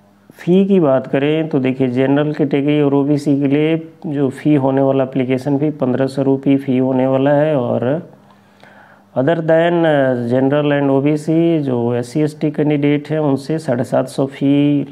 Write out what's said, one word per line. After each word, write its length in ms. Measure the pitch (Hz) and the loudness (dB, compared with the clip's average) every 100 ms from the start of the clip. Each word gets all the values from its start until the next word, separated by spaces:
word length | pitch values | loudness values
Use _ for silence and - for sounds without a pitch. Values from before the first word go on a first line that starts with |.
| _ _ _ | _ _ _
फ़ी 320 | - - 190 196 | -8 2 2 4
की 140 | 196 | 4
बात 280 | 151 131 135 | 4 2 0
करें 420 | 143 143 156 156 | -2 0 0 0
तो 100 | 151 | 0
देखिए 280 | 131 131 131 | 0 0 -2
general 460 | 123 135 143 151 | 0 2 2 0
category 480 | 151 147 147 139 147 | -2 0 0 0 2
और 120 | 143 | 2
ओबीसी 460 | 139 139 147 151 139 | 2 2 0 0 0
के 80 | 143 | 0
लिए 420 | 143 156 160 160 - 175 | 0 0 -2 -6 -12 -8
जो 240 | 143 135 | -2 -2
फ़ी 260 | 123 151 151 | -2 0 2
होने 260 | 135 135 | 2 2
वाला 220 | 135 135 | 2 0
application 540 | 131 135 127 131 147 139 | 0 -2 -2 -2 -2 -2
fee 120 | 151 | -2
पन्द्रह 380 | 147 127 127 131 | -2 -2 0 -2
सौ 140 | 135 | -2
रुपये 360 | 135 135 139 139 | 0 0 2 0
फ़ी 200 | 135 127 | 0 0
होने 300 | 131 131 131 | 0 0 0
वाला 240 | 135 139 | 2 2
है, 240 | 147 156 147 | 2 2 0
और 540 | 120 117 120 156 - - - - _ _ - - - - _ - | -2 -2 -2 -4 -8 -20 -20 -20 _ _ -20 -20 -20 -20 _ -2
other 180 | 135 165 | 0 0
than, 380 | 160 160 170 170 | 2 2 2 2
uh, 460 | 165 147 131 123 120 | 2 2 2 0 0
general 420 | 127 135 147 147 | 0 2 2 0
and 160 | 143 139 | 0 2
ओबीसी 680 | 135 143 151 151 160 170 165 | 0 0 -2 0 0 2 0
जो 340 | 139 123 117 | 0 -2 0
एससी 280 | 120 123 156 | -2 -4 -2
एसटी 300 | 151 151 151 | -2 -2 -4
candidate 580 | 151 147 147 143 147 147 | -2 0 0 0 0 -2
हैं 100 | 156 | -2
उनसे 400 | 151 135 - 156 | 0 -2 -2 -6
साढ़े 240 | 156 123 | -4 -4
सात 240 | 123 131 131 | -2 -2 -2
सौ 180 | - 135 | -4 -4
फ़ी 600 | - 139 143 147 143 139 | -2 0 2 2 0 -2